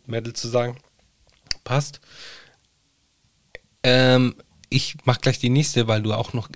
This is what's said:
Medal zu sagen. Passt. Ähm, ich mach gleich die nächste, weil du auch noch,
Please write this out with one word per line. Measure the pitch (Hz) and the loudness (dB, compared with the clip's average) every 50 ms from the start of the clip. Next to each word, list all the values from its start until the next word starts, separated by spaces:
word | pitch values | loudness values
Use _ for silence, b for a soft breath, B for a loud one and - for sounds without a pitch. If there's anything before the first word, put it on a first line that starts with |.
| _ | _
Medal | - 113 117 113 117 113 | -8 -8 -8 -6 -8 -8
zu | - - 120 | -10 -6 -2
sagen. | 117 123 120 120 120 120 _ _ _ _ _ _ _ _ _ _ _ _ _ - - - - | 0 0 0 -2 -4 -10 _ _ _ _ _ _ _ _ _ _ _ _ _ -8 -8 -6 -4
Passt. | - 123 135 143 - 147 - B B B B B B B B B B B B B _ _ _ _ _ _ _ _ _ _ _ _ _ _ _ _ _ - - _ _ _ _ - | -2 -2 -2 -2 -2 -8 -18 B B B B B B B B B B B B B _ _ _ _ _ _ _ _ _ _ _ _ _ _ _ _ _ -20 -20 _ _ _ _ 2
Ähm, | 127 127 127 127 127 127 127 127 123 - - - _ _ _ - - | 2 4 4 6 6 6 4 4 2 -2 -6 -14 _ _ _ -8 -4
ich | - 135 - - - 151 - | -2 -2 -2 -4 -8 -4 0
mach | - 123 - | 0 0 2
gleich | - 135 127 - | 2 -2 -2 0
die | - 120 | 0 0
nächste, | 123 139 151 143 - 123 117 110 | 2 2 0 0 0 0 0 2
weil | 110 107 104 | 2 0 0
du | 107 104 | -2 -2
auch | - 117 - - | -2 -4 -4 -6
noch, | 120 107 - - | -8 -8 -8 -6